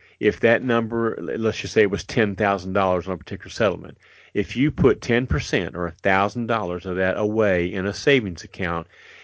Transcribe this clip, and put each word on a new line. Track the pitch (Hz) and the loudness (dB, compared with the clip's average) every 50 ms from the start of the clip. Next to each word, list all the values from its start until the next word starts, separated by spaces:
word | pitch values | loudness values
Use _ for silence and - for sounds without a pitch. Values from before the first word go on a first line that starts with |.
| _ _ _ - | _ _ _ 0
if | - 104 92 - | 0 0 2 4
that | - 113 117 92 123 | 4 4 4 4 2
number, | 127 117 117 113 110 117 117 117 110 - - | 2 0 0 0 -2 -2 -2 -2 -2 -4 -4
l-, | 85 71 62 | -6 -6 -4
let's | 110 110 110 - | -2 -2 -2 -2
just | - - - - | -4 -4 0 2
say | 110 | 2
it | 107 98 | 4 4
was | 98 90 - | 2 -4 -6
ten | - - 123 110 101 98 | -2 0 0 0 0 0
thousand | - 107 98 101 92 90 95 | 0 0 2 0 0 -2 -2
dollars | 95 101 98 92 92 90 90 | 0 2 2 2 2 0 -2
on | 95 92 | -4 -8
a | |
particular | 85 - - 98 - - 92 | -8 -10 -12 -14 -14 -14 -8
settlement, | - - 113 98 87 87 85 76 73 _ _ _ - - - _ - | -2 0 0 0 0 -2 -8 -16 -20 _ _ _ -20 -20 -16 _ -4
if | 104 98 - - | -4 -4 -2 0
you | 120 139 151 | 0 0 0
put | - - 151 123 104 - | 2 4 4 4 4 4
ten | - - 117 120 131 | 0 0 0 0 2
percent | - - 143 - - - 110 87 76 - | 0 -2 -2 -2 -2 -2 -2 -2 -2 -4
or | 87 87 | -6 -6
a | 87 | -6
thousand | 85 _ - 98 95 95 101 104 - 120 117 | -6 _ 0 2 4 4 2 0 -2 -4 -4
dollars | 113 120 110 101 87 90 90 90 | -2 -2 -2 -2 -4 -6 -6 -6
of | 92 90 | -4 -2
that | 92 92 92 - | 0 0 0 0
away | 101 107 107 107 110 107 101 92 87 87 90 101 | 0 -2 0 2 2 2 2 2 2 0 -2 -2
in | 98 92 | -4 -4
a | 101 95 | -4 -4
savings | - - 147 139 127 107 95 82 - - | 0 2 4 4 4 2 -2 -8 -10 -14
account, | - - - 95 85 85 85 82 _ _ - - - - - | -14 -8 -6 -4 -4 -4 -4 -6 _ _ -20 -20 -20 -20 -20